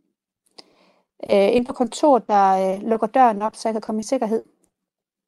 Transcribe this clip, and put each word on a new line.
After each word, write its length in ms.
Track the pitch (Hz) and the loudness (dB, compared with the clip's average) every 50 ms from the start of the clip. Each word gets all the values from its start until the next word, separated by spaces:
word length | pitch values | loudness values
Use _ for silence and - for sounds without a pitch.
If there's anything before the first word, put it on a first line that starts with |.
| _ _ _ _ _ _ _ _ _ _ _ - - _ _ _ _ _ _ _ _ _ _ _ - - | _ _ _ _ _ _ _ _ _ _ _ -20 -20 _ _ _ _ _ _ _ _ _ _ _ -4 0
øh, 240 | - 202 196 196 - | 2 2 4 2 2
inde 120 | 247 240 | 0 -2
på 60 | 277 277 | -4 -4
kontoret, 540 | - 247 233 - - - 302 262 220 - | -4 -6 -6 -2 0 2 4 4 2 2
der, 460 | - 214 202 196 190 190 190 190 190 190 | 2 2 2 4 4 2 2 0 -2 -4
øh, 160 | 202 214 226 | -4 -2 -2
lukker 180 | 226 220 233 | -2 -2 -2
døren 340 | 214 - 269 254 233 214 202 | 0 2 4 4 4 2 0
op, 140 | 208 220 - | -4 -6 -8
så 140 | - - 226 | -6 -6 -6
jeg 40 | 220 | -4
kan 80 | 240 | -4
komme 180 | - - 214 214 | -6 -6 -6 -8
i 40 | 214 | -4
sikkerhed. 400 | - 269 247 240 202 226 233 - _ _ _ _ _ _ _ _ _ _ _ _ _ _ _ _ | -4 -4 -4 -2 -2 -4 -4 -6 _ _ _ _ _ _ _ _ _ _ _ _ _ _ _ _